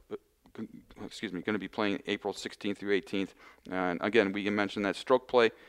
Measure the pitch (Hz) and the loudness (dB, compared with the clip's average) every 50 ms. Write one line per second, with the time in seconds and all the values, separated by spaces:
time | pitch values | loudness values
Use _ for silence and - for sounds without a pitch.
0 | - - 107 - _ _ _ _ _ - - - 113 - - - - - - - | -16 -12 -12 -12 _ _ _ _ _ -20 -14 -12 -12 -12 -14 -18 -20 -20 -18 -16
1 | 107 - - - - 101 90 87 78 - 107 101 92 92 - - 107 101 101 - | -16 -14 -12 -10 -8 -6 -6 -4 -2 -2 -2 -2 -4 -6 -4 -2 0 0 0 -2
2 | - - 104 104 - 104 95 - - - - - - - 101 - 98 101 101 92 | -2 -4 -4 -2 -2 -6 -6 -6 -8 -10 -10 -6 -6 -6 -6 -4 0 0 0 0
3 | - - - 98 98 - - _ - - - _ - - 90 90 90 90 87 - | 0 -2 -4 -4 -4 -4 -6 _ -20 -20 -20 _ -12 -6 -4 -2 0 0 0 0
4 | - 104 101 117 104 98 95 104 98 101 104 104 101 98 - 107 101 98 90 - | 0 2 4 4 4 4 2 -2 -2 -2 0 0 0 -2 -2 -2 -2 -2 -2 -2
5 | - - 131 127 - - - 123 117 110 - - - | 0 2 2 2 2 4 4 6 6 6 4 -2 -20